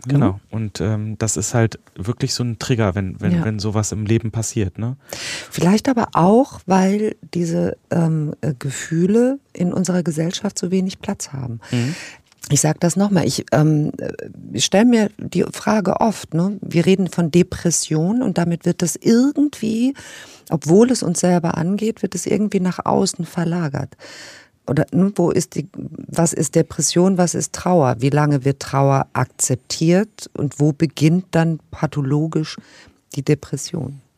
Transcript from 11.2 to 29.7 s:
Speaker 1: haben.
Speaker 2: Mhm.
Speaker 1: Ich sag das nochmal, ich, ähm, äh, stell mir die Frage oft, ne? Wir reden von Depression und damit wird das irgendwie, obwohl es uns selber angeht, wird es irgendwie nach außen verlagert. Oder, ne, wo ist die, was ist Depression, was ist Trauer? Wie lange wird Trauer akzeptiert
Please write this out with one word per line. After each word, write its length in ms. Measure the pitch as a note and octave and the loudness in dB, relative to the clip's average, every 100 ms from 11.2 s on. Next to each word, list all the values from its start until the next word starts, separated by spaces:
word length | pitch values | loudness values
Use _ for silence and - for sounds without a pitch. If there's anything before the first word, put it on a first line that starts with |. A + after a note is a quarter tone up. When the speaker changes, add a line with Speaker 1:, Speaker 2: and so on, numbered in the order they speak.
| - | -10
Speaker 1:
haben. 260 | C3+ B2 A#2 - | -8 -8 -10 -6
Speaker 2:
Mhm. 240 | B2 A#2+ E3+ - - _ _ - | -4 -2 -6 -12 -20 _ _ -2
Speaker 1:
Ich 120 | C#3+ | 0
sag 180 | D#3 D3+ | 2 0
das 160 | F3 F3 | 0 2
nochmal, 300 | G3+ F#3+ - | 2 2 0
ich, 200 | - - | -2 0
ähm, 400 | C3 D#3 D3+ D3+ - | 2 4 4 0 -4
äh, 640 | - - - - - A2 | -8 -10 -14 -16 -10 -4
stell 260 | - F#3+ A#3+ | 0 4 6
mir 240 | A#3 G#3 - | 4 2 -2
die 260 | - E3+ - | -6 -2 -2
Frage 480 | - - G#3+ F#3 - | -4 -2 0 0 2
oft, 340 | A3+ G3 - D#3+ | 0 -2 -4 -2
ne? 220 | F3+ G3+ | -2 -4
Wir 240 | - D#3+ F3 | -4 0 4
reden 220 | F#3+ F3+ | 4 2
von 200 | - E3+ | -2 2
Depression 880 | F3 F3+ - F3 D#3 - D#3 E3 A#3 | 2 2 0 -2 -2 0 0 0 0
und 140 | B3+ F3 | 0 0
damit 280 | E3+ E3+ - | 0 0 -2
wird 160 | E3+ | -2
das 120 | E3+ - | -2 -2
irgendwie, 1000 | - A3+ C4+ D4 D4 - A3 A3 B3 C#4 - - - - - | 2 4 4 2 0 -2 -4 0 -2 -2 -10 -20 -20 -20 -6
obwohl 400 | D#3+ C#3+ F3+ A#3+ | -2 4 6 6
es 120 | B3 | 4
uns 160 | - F3 | 0 0
selber 380 | F3+ F3 D#3+ - | 2 2 2 0
angeht, 440 | E3 G3+ G#3+ A3+ | 0 -2 -2 -4
wird 140 | F#3+ F3+ | -4 -4
es 100 | - | -2
irgendwie 340 | G3 G#3 F#3+ | 0 0 0
nach 260 | F#3 F3 - | -2 -2 0
außen 400 | - G3 - E3 | 2 0 -2 -8
verlagert. 720 | - E3 F3 D#3+ C#3 - - - - - - - _ - | -4 -2 -2 -2 -4 -8 -12 -20 -20 -20 -20 -20 _ -4
Oder, 160 | C#3 - | -2 0
ne, 220 | - F#3+ G3+ | 2 2 2
wo 160 | F3 | 0
ist 240 | - - - | 0 -2 -6
die, 140 | C#3+ - - D#3 - | -8 -10 -14 -14 -6
was 260 | - E3 | 0 0
ist 200 | - D#3 E3 | 0 0 0
Depression, 640 | D#3+ - - - F#3 F#3 | 0 -2 -2 2 2 4
was 180 | F3 - | 0 -2
ist 180 | - | -6
Trauer? 420 | - - F3+ C3 A#2+ | -4 0 4 4 2
Wie 100 | C3+ | 0
lange 340 | C#3+ D3+ C#3+ | 2 2 2
wird 160 | C3 C#3 | 0 -2
Trauer 480 | - C3+ C#3 C3+ C3+ | -2 0 4 2 0
akzeptiert 1160 | - C3 - - B2+ - | -4 -4 -4 -4 -4 -4